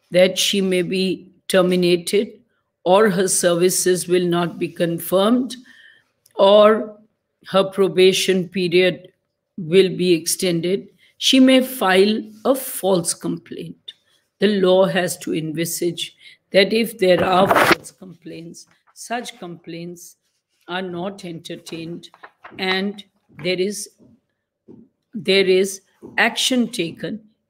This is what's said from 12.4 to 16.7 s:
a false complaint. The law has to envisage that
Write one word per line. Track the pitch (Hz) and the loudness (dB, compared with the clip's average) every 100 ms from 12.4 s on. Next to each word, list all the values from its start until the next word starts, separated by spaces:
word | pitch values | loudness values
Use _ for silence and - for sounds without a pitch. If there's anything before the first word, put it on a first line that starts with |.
| 226 | -2
a | 269 | -2
false | - - 185 185 170 | -4 -6 -2 0 -2
complaint. | - 170 170 - - 165 170 - - _ _ _ - | -8 -8 -8 -10 -16 -16 -16 -20 -20 _ _ _ -2
The | 202 202 | 0 2
law | 185 185 185 | 4 4 4
has | 180 175 - | 0 -4 -6
to | - | -6
envisage | 175 160 156 170 - 175 170 - _ - - _ | -6 -6 -6 -6 -4 -6 -6 -12 _ -20 -20 _
that | 185 196 | 0 2